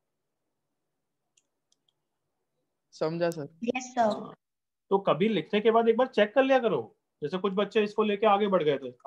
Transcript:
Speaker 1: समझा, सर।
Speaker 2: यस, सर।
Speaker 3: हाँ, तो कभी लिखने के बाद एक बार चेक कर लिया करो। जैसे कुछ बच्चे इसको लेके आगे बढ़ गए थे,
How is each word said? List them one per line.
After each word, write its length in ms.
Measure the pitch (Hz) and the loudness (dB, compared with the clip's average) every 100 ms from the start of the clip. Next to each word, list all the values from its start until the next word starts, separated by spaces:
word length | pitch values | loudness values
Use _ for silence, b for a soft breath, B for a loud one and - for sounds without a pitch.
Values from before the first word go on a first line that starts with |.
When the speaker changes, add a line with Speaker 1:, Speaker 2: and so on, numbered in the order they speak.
| _ _ _ _ _ _ _ _ _ _ _ _ _ _ _ _ _ _ _ _ _ _ _ _ _ _ _ _ _ | _ _ _ _ _ _ _ _ _ _ _ _ _ _ _ _ _ _ _ _ _ _ _ _ _ _ _ _ _
Speaker 1:
समझा, 360 | - 160 170 170 | -6 -4 -2 -4
सर। 180 | 160 143 - | -4 -12 -10
Speaker 2:
यस, 280 | 233 254 - | -8 -6 -6
सर। 60 | 247 | -2
Speaker 3:
हाँ, 340 | 220 196 - - _ _ _ _ - | -2 -2 -10 -18 _ _ _ _ -4
तो 80 | 196 | -2
कभी 300 | 185 151 220 | 0 0 0
लिखने 320 | 185 156 208 | -2 -2 0
के 100 | 226 | 2
बाद 180 | 226 226 | 2 2
एक 80 | 226 | 2
बार 100 | 254 | 2
चेक 280 | - 214 | 2 2
कर 80 | 277 | 2
लिया 160 | 262 262 | 4 2
करो। 220 | 226 143 - _ _ - | 2 -2 -6 _ _ -10
जैसे 160 | 147 185 | -8 -4
कुछ 140 | 196 | -4
बच्चे 300 | 190 202 220 | -2 -2 0
इसको 180 | 208 220 | 0 0
लेके 240 | 214 202 220 | -2 2 2
आगे 200 | 202 208 | 2 2
बढ़ 140 | 185 | 2
गए 160 | 151 135 | 2 -2
थे, 120 | 127 - | -6 -8